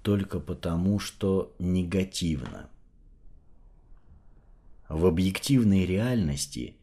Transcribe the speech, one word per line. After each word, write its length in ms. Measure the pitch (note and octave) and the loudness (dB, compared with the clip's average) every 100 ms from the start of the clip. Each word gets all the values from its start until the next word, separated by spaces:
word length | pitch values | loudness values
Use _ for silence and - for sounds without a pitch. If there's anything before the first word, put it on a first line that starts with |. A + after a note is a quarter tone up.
только 400 | - G2+ F#2+ F2 | 2 0 0 -6
потому, 580 | D2 F2 F2 E2+ F#2+ G2+ | -8 -6 -4 0 0 0
что 560 | - - G2 F#2+ - - | -4 -4 0 0 -2 -6
негативна. 1120 | F2+ F#2 F2 F#2+ F#2 - F2 D2 B1 - - - - - - - - - - - - - - - - - - - - - - - - | 0 0 0 -2 -2 -4 -2 -2 -6 -12 -18 -20 -20 -20 -20 -20 -20 -20 -20 -20 -20 -20 -20 -20 -20 -20 -20 -20 -20 -20 -20 -20 -8
В 160 | D#2 F2+ | 2 4
объективной 800 | E2 F#2+ F#2+ - C3+ G#2+ G2 F2+ | 4 0 0 2 4 6 4 4
реальности 920 | F#2+ B2 A#2+ D#2+ C#2 - B1 A#1+ - | 0 0 0 0 -2 -6 -8 -10 -12